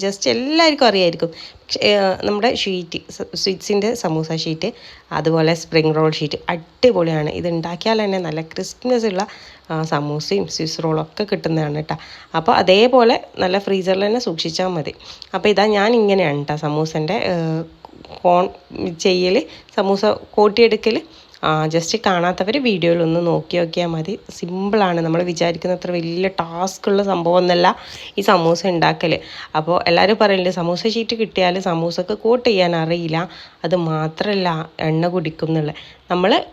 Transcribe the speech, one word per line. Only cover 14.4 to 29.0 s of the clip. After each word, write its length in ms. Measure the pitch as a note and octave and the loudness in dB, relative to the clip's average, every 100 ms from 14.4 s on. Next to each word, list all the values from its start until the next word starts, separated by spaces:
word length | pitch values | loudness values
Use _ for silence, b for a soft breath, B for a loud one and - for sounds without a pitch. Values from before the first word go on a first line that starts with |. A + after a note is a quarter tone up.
| E3+ D#3+ F#3 F3 | -4 -2 -2 -2
മതി. 180 | C#3 - B B B | -6 -10 B B B
അപ്പോൾ 140 | F#3+ G#3 | 0 2
ഇതാ 180 | G3 G#3 G#3 | 4 4 4
ഞാൻ 160 | G#3 A#3+ | 4 4
ഇങ്ങനെയാണ് 420 | G#3 F#3+ E3+ C#3+ C#3+ | 4 4 2 0 -2
ട്ടോ 80 | D3+ | -4
സമൂസൻ്റെ, 640 | D#3 D3+ D#3 D#3+ D#3 G#3 - | -2 0 -2 -2 -2 -2 -2
ഏഹ്, 320 | F3 D#3+ D#3+ E3 - - - - - | 0 0 -2 -6 -14 -20 -20 -20 -2
കോൺ 220 | F3+ F3+ F#3 - - - F#3 E3 G3+ | 2 4 2 -6 -16 -8 -8 -2 0
ചെയ്യൽ, 360 | F3+ F3+ G#3+ D#4+ B B - | 2 2 0 -2 B B -2
സമൂസ 280 | G3 G3 G#3+ G#3 - - | 0 2 0 -2 -4 2
കോട്ടിയെടുക്കൽ. 640 | G#3 G#3 A#3 A3 A3 B3 - B B B - | 4 6 4 4 0 -2 -6 B B B -2
ആ, 200 | D#3 D#3 | 0 2
just 240 | E3 E3 A3 G#3+ | 0 0 -2 0
കാണാത്തവർ 500 | F3+ F3 F3+ F#3+ C4+ | 2 0 0 -2 0
വീഡിയോയിൽ 380 | B3+ F#3 E3+ E3+ | 0 2 2 2
ഒന്ന് 240 | D#3+ E3+ E3+ | 2 2 2
നോക്കി 280 | D#3 D#3 F3 | 0 0 -2
നോക്കിയാൽ 280 | E3+ E3+ F3 | 0 -2 -2
മതി. 240 | E3 D#3+ A3 - - | -4 -6 -8 -12 -12
സിമ്പിളാണ്. 640 | E3+ F#3 G3+ G#3+ F#3+ E3+ E3 | -8 -4 -2 0 0 0 0
നമ്മൾ 160 | E3 F3+ | 0 -2
വിചാരിക്കുന്ന 460 | E3 E3+ E3+ F3+ F3+ | -2 -2 -2 -4 -4
അത്ര 120 | F#3 F3 | -4 -4
വലിയ 320 | E3 E3+ F#3+ F#3+ | -4 -4 -4 -4
ടാസ്ക് 480 | E3 E3+ F#3 - - | -8 -4 -6 -4 0
ഉള്ള 120 | G3 | 0
സംഭവമൊന്നുമല്ല 720 | G3 F3+ E3+ F3+ F3+ F3 F3+ A#3+ B B B - | 0 0 2 2 4 4 2 0 B B B -4
ഈ 40 | G3+ | 2
സമൂസ 360 | F#3 E3 E3+ G3 | 4 4 2 0
ഉണ്ടാക്കൽ. 440 | E3+ D#3 D#3+ | 2 2 0